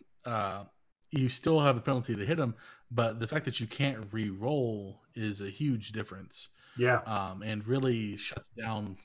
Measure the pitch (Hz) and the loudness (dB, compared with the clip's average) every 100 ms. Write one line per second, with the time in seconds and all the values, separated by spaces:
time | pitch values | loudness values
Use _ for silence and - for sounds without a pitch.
0 | - _ 123 113 98 98 98 _ _ _ | -20 _ -4 0 0 -2 -10 _ _ _
1 | _ 143 127 - 165 160 143 123 143 127 | _ 0 2 2 4 6 6 4 2 0
2 | 117 101 101 165 127 - - - _ 117 | 0 -2 0 2 0 -2 -14 -20 _ 2
3 | 117 113 113 151 143 - 139 - 139 113 | 2 2 -2 0 -2 -2 -4 0 0 0
4 | 104 110 107 95 120 151 120 107 98 101 | -6 -2 -2 -2 0 2 0 -2 -6 -12
5 | _ 117 110 98 101 101 151 117 101 107 | _ -4 -4 -2 -6 -2 0 0 -2 -6
6 | - 92 92 - - - - - 123 123 | -8 -10 -12 -12 -14 -16 -14 0 4 4
7 | 113 101 95 95 107 107 107 135 131 117 | 2 -2 -2 -4 -4 -4 0 2 2 2
8 | 107 104 - - - 120 113 110 104 92 | -2 -4 -8 -8 -12 -8 -4 -4 -4 -8